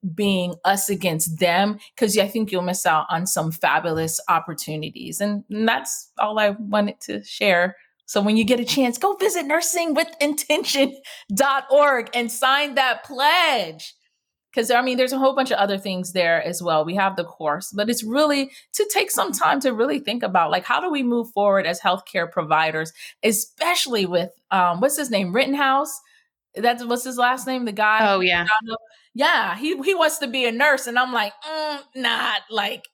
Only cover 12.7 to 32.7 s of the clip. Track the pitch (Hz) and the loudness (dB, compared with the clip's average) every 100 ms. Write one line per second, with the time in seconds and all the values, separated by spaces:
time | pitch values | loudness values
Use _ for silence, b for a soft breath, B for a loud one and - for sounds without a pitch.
12.7 | 269 262 233 - 269 285 349 330 254 175 | 0 2 0 -6 0 2 4 4 2 -2
13.7 | 160 - _ _ _ _ _ _ - 226 | -8 -18 _ _ _ _ _ _ -4 2
14.7 | 240 254 247 254 269 269 269 262 202 202 | 2 2 0 0 2 2 2 0 2 0
15.7 | 196 196 185 180 185 170 165 156 175 175 | 0 -4 -6 -4 0 2 2 0 -4 0
16.7 | 160 156 185 190 185 170 - 156 151 - | 0 2 0 0 0 -8 -6 -4 -4 -6
17.7 | 196 214 233 220 247 302 285 269 B B | -4 -2 -2 -2 2 2 2 -2 B B
18.7 | - 415 - - - 392 - 320 277 269 | -4 -2 0 -2 -2 -2 0 2 2 0
19.7 | 220 240 294 285 240 226 185 165 175 - | 0 0 0 -4 -4 0 0 2 0 0
20.7 | 254 359 302 247 240 233 - 202 196 165 | -2 0 -2 0 0 -2 0 2 4 2
21.7 | 180 202 185 - 196 170 175 156 156 160 | -2 0 -2 -2 -4 -4 -4 0 2 2
22.7 | 156 160 B B B 214 214 - _ 320 | 0 -6 B B B 0 0 -4 _ -2
23.7 | 349 285 233 185 175 180 - _ 196 180 | -2 0 -2 0 0 -2 -8 _ 2 2
24.7 | 175 254 285 277 214 185 196 262 277 277 | 2 0 0 -2 -2 0 0 0 0 2
25.7 | 269 311 - b b b _ _ - 226 | 2 0 -8 b b b _ _ -2 0
26.7 | 240 240 240 247 240 247 262 262 262 240 | 0 -2 -4 -4 0 0 0 -2 -4 -4
27.7 | 202 214 214 214 196 185 175 175 214 220 | 0 2 4 4 4 2 2 2 0 0
28.7 | 220 - b b 226 294 320 202 185 285 | -10 -10 b b 0 2 2 0 -4 -4
29.7 | 381 330 381 320 311 277 247 240 233 294 | -2 0 2 2 0 -4 -2 -2 2 2
30.7 | 277 254 240 254 240 208 - 302 311 302 | 2 0 -2 0 0 -4 -6 -10 -6 -6
31.7 | 294 269 262 247 233 240 208 - 220 202 | -6 -10 -6 -2 -2 -2 -4 -4 -4 -4